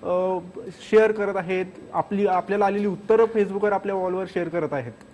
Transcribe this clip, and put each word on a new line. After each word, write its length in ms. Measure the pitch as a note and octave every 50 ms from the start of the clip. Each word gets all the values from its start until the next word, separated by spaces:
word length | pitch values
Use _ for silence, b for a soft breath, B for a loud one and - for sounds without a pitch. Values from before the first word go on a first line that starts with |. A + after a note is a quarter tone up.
| -
अ, 360 | F3 F3+ F3+ F#3 F#3 F#3 F3+ F3 F3+ - - - F#3+ F3 - - -
शेअर 220 | - G#3+ G#3+ A3
करत 260 | G#3+ G#3+ G#3 G3 G3+ F#3+
आहेत, 280 | F3+ E3+ F#3+ F#3 F#3 F#3 - - - - -
आपली, 340 | F3 - - G3+ G3 G3+ G3
आपल्याला 380 | F#3 F3+ F3+ - G3 G#3 G#3
आलेली 220 | G3 G3+ G3+ G#3 G#3
उत्तरं 380 | F#3 - - - A3 A3 A3+ A3 A3+
Facebook-वर 360 | A3 G3+ F#3+ F#3+ G3+ G3+ G#3
आपल्या 240 | G3+ F#3+ F#3+ G3 G3
वॉलवर 300 | F#3+ F#3 F#3 F#3 F#3 F#3+
शेअर 220 | F3+ - F#3 E3+ E3
करत 220 | E3 F3 D#3 C#3+
आहेत. 220 | C#3+ C#3+ A#2+ A#2+ A2 - - -